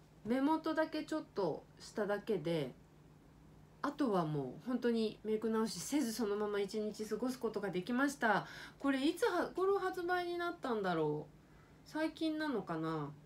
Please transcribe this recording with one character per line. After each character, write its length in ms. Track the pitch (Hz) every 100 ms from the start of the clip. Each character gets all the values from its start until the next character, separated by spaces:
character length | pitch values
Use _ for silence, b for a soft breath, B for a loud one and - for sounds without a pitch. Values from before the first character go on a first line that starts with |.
| - - 214
目 160 | 262
元 320 | 277 320 320
だ 140 | 311 320
け 160 | 311
ち 100 | 311
ょ 60 | 311
っ 40 | -
と 300 | - 175 - - -
し 120 | -
た 140 | - 196
だ 120 | 202
け 180 | 208 196
で、 360 | 151 165 127 - - - - - - - - - - -
あ 100 | 277
と 180 | 285 277
は 140 | 190
も 320 | 160 151 127 -
う 40 | 233
本 100 | 247
当 100 | 240
に 300 | 226 214 -
メ 120 | 214
イ 40 | 214
ク 100 | 226
直 200 | 226 220
し 100 | 175
せ 220 | - 294
ず、 120 | 233
そ 140 | 220 214
の 80 |
ま 140 | 202 208
ま 100 | 202
一 220 | 202 214
日 240 | 214 208
過 120 | 208 214
ご 140 | 247
す 80 | 247
こ 120 | 226
と 100 | 214
が 100 | 196
で 120 | 180
き 100 | 180
ま 160 | 247 285
し 80 | -
た。 320 | 226 185 - B B B
こ 100 | 277
れ 160 | 269 285
い 80 |
つ 80 | 339 466
は-、 200 | 359 247
頃 240 | - 381 403
発 240 | 370 370
売 240 | 349 359 349
に 120 | 349
な 120 | 349
っ 40 | 349
た 140 | 262
ん 80 | 220
だ 140 | 190 165
ろ 320 | 151 151 -
う。 580 | - - - - - -
最 220 | 302 311
近 260 | 311 320 311
な 120 | 311
の 140 | 233
か 160 | 180 160
な。 320 | 160 160 147 151